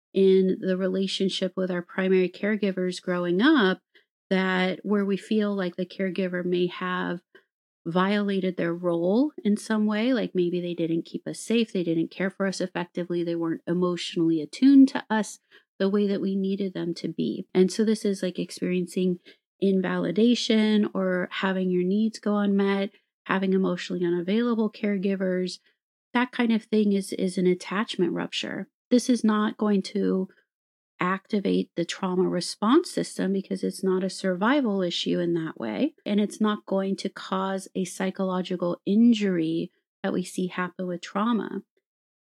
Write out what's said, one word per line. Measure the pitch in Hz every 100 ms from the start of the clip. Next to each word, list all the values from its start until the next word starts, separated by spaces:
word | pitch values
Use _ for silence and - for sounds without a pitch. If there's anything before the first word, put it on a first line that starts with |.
| _
in | - 190 190 190 185
the | 196 185
relationship | 190 185 190 - 196 - 185 -
with | 185
our | 180
primary | 175 - 190 190 180
caregivers | - 202 214 208 185 185 180
growing | - 180 175 180
up, | 262 311 190 185 _ _ _ _ -
that | 190 190 185 185 -
where | - 208
we | 196 190
feel | - 214 208
like | 202 180 175
the | 180
caregiver | - 190 180 185 180 180
may | 180 180
have | - 180 180 180 175 _ - _ _ _ _ -
violated | 170 185 208 202 196 185 180
their | 170
role | 170 180 170 170 214 294 -
in | 208 208
some | - 220 214
way, | 214 233
like | 254 185
maybe | 185 175 175
they | 175
didn't | 170 165 165 165
keep | 175 -
us | 156
safe, | - 233 220
they | 190
didn't | 170 165 165
care | - 185
for | - 196
us | 185
effectively, | 185 175 175 - 175 175
they | 170 170
weren't | 165 160 -
emotionally | 175 180 175 - - 165 165
attuned | 147 - 262 277 269
to | - -
us | 220 202 - _ - _ -
the | 196
way | 208 202
that | 202
we | 196
needed | 196 190 196 196
them | 170 170
to | 170 -
be. | 165 160 - -
And | - 185
so | -
this | 220 220 208
is, | 196
like, | 185 175
experiencing | 180 - 180 180 175 - 185 175 - - _ -
invalidation | 196 190 180 180 170 175 233 233 - 220 214 214 208
or | 190 190 180 180
having | - 190 190 185
your | 180
needs | 180 202 220 -
go | - 208
unmet, | 202 196 196 196 196 _ _ _ -
having | 185 190
emotionally | 190 185 180 - 180 175
unavailable | 175 175 214 240 226 220
caregivers. | - 208 202 196 190 190 185 185 - _ _ _ _ _
That | 240 247
kind | - 233
of | 226
thing | - 214 208
is, | 196 196
is | - 190 180
an | 180
attachment | 180 - 185 226 - 180
rupture. | 175 170 - - - 196 _ -
This | 254 -
is | 240
not | 214 214 214 -
going | 214 202
to | 185 202 190 185 190 _ _ _ _ _ _ -
activate | 180 190 - 208 196 185 190 -
the |
trauma | 170 - 190 180 180
response | 175 175 - 208 294 370
system | - 175 - 185
because | 196 190 190
it's | 190 190
not | 190 185
a | 190
survival | - 190 180 214 294 247 196
issue | 175 170 190 180
in | 175
that | 170 160 -
way. | - - 285 - -
And | 208
it's | 208 -
not | 214 208 -
going | 196 196 190
to | 196
cause | - - 190 190 190 - -
a |
psychological | 180 - 190 190 190 185 180 180 175 175 -
injury | 202 240 220 202 180 160 165 175 _ _ _
that | 196
we | -
see | 180 - 180
happen | - 180 - 185
with | 175
trauma. | - 202 220 226 - 196 - _ _ _ _ _